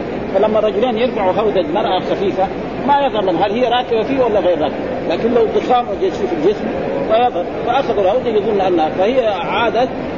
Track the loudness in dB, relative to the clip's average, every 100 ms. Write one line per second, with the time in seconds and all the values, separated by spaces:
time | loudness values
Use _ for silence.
0 | -4 -6 -4 0 2 2 0 2 0 0
1 | 0 0 0 0 0 0 0 -2 0 -2
2 | -2 -2 -2 0 -2 -4 -8 -4 0 2
3 | 2 0 0 0 0 0 2 0 0 0
4 | 0 0 2 2 2 2 0 -4 -6 -4
5 | -2 0 2 2 2 2 2 2 0 -2
6 | -2 -2 -2 0 0 0 -2 -4 -4 -4
7 | 0 2 2 0 -4 -4 -2 0 0 0
8 | 2 2 0 0 0 0 2 2 0 0
9 | 2 2 0 0 -2 0 0 2 0 -2
10 | -6